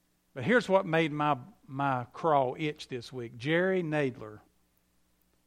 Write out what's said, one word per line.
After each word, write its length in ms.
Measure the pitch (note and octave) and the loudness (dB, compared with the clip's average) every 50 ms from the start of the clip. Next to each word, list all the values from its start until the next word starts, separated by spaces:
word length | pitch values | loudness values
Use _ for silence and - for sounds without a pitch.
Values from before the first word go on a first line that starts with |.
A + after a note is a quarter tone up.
| _ _ _ _ _ _ - | _ _ _ _ _ _ -10
But 100 | C#3 A#2 | -4 0
here's 240 | D3+ A#3+ B3 - - | 2 2 2 4 4
what 160 | F#3 F#3+ G3 | 4 2 4
made 280 | E3 D#3 D#3+ E3 D3+ | 2 2 2 2 2
my, 240 | D3 D3+ D3 D3+ C#3+ B2+ B2 - - _ _ | 0 0 0 2 0 0 -4 -10 -20 _ _
my 400 | - C3 C3+ C#3 C#3 C3 B2 A#2+ - | -10 -6 -2 -2 0 0 -2 -4 -8
crawl 420 | - - - E3 D3+ C#3 C3 B2 C3 D3 | -8 -2 2 4 4 4 4 2 -2 -4
itch 300 | D#3+ D3+ D3 - - - | -4 -6 -6 -8 -10 -10
this 240 | C3 A#2+ A2+ - | -10 -10 -10 -10
week. 260 | C3 B2+ A#2 A#2 B2 A#2+ | -10 -10 -10 -10 -12 -8
Jerry 440 | A#2 D3 D#3+ E3+ F#3 F#3+ F#3+ F#3 | -2 0 2 2 2 2 0 0
Nadler. 580 | F3 D3+ D3+ D3+ C#3+ C3 A2+ A2+ A2 G#2+ G#2+ G#2+ - _ _ _ _ _ _ _ _ _ _ _ _ _ _ _ _ _ _ _ _ | 0 0 0 0 0 -2 -4 -6 -12 -16 -16 -18 -20 _ _ _ _ _ _ _ _ _ _ _ _ _ _ _ _ _ _ _ _